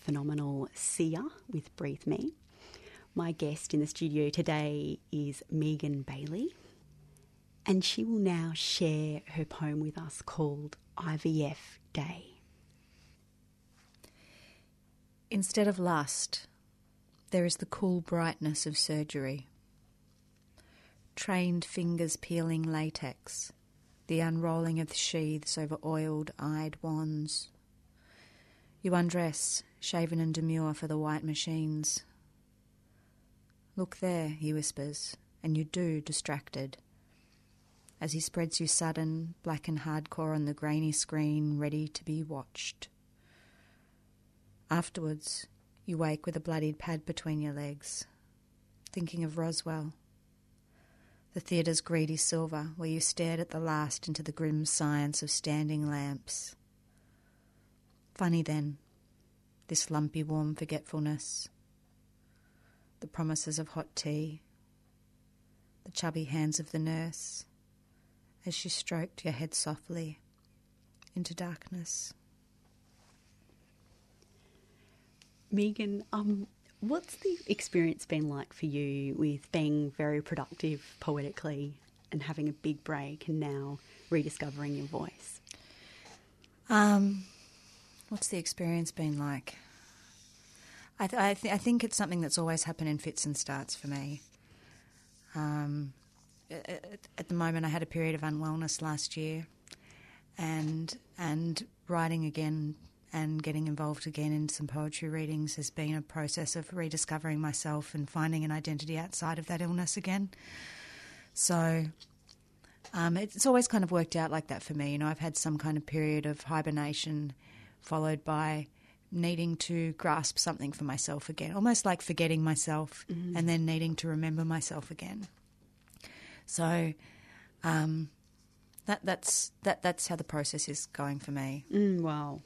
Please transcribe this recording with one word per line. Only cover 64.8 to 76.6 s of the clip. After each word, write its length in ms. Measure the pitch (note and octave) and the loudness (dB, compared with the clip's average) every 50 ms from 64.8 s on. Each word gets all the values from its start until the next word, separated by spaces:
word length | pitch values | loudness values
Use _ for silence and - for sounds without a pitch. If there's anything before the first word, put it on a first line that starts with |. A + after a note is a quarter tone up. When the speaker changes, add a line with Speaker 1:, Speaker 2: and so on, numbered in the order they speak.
| _ _ - _ _ _ - - _ _ _ - _ _ - - - - - - - | _ _ -20 _ _ _ -20 -20 _ _ _ -20 _ _ -20 -20 -20 -20 -20 -20 -18
Speaker 2:
the 80 | F#3 | -10
chubby 320 | - - F3 E3 D#3+ D#3+ D#3 | -6 -2 -2 0 0 -2 0
hands 340 | C3 D3 D#3+ D#3 D#3 D#3 E3+ | 0 2 2 2 2 2 0
of 140 | D3+ - | -2 -2
the 60 | - D#3+ | -2 -2
nurse, 640 | D#3 D#3+ D#3+ D#3+ E3 E3 - - - - - - - - _ _ _ _ _ _ _ _ _ _ _ _ _ _ _ _ _ _ - | 0 0 0 -2 -2 -4 -6 -8 -10 -10 -10 -12 -12 -14 _ _ _ _ _ _ _ _ _ _ _ _ _ _ _ _ _ _ -8
as 80 | F3+ D#3+ | -6 -6
she 160 | - - F3 | -4 -4 -4
stroked 520 | - - - - F3 D#3+ E3+ - - - | -4 -4 -2 -2 -2 -2 -2 -4 -6 -6
your 120 | - E3 C3+ | -4 -4 -2
head 180 | B2 D#3+ D#3 | -2 -4 -2
softly 680 | - - - D#3 D3+ - - - E3+ E3+ D#3+ D#3 D3+ - - - _ _ _ _ _ - _ _ _ _ _ - _ _ - - - | -2 -2 -2 -2 -4 -6 -6 -6 -6 -6 -6 -6 -8 -12 -16 -20 _ _ _ _ _ -20 _ _ _ _ _ -20 _ _ -20 -8 -6
into 200 | F3+ E3+ - E3+ | -4 -4 -4 -4
darkness. 800 | - F3 F3 D#3+ - - - F3+ F3+ E3 - - - - - - _ _ _ _ _ _ _ _ _ _ _ _ _ - _ - - - - - _ _ _ - _ - - - - _ _ _ _ - - - - _ _ _ _ - - - - - _ - - - - - - - - - - _ _ _ _ - - _ _ _ - | -6 -6 -6 -6 -8 -10 -10 -8 -8 -6 -6 -6 -6 -6 -8 -12 _ _ _ _ _ _ _ _ _ _ _ _ _ -20 _ -20 -20 -20 -20 -20 _ _ _ -20 _ -20 -20 -20 -20 _ _ _ _ -20 -20 -20 -20 _ _ _ _ -20 -20 -20 -20 -20 _ -20 -20 -20 -20 -20 -20 -20 -20 -20 -20 _ _ _ _ -20 -20 _ _ _ 0
Speaker 1:
Megan, 500 | G3+ G#3 G#3 G#3+ G#3 A3+ G#3+ G3+ G3+ G3+ - - G#3 | 2 4 4 4 2 0 -2 -2 -2 -4 -4 -2 -2
um, 320 | G#3 G#3 G#3 G#3 G3 G#3 - - _ | 0 2 2 2 2 0 -6 -10 _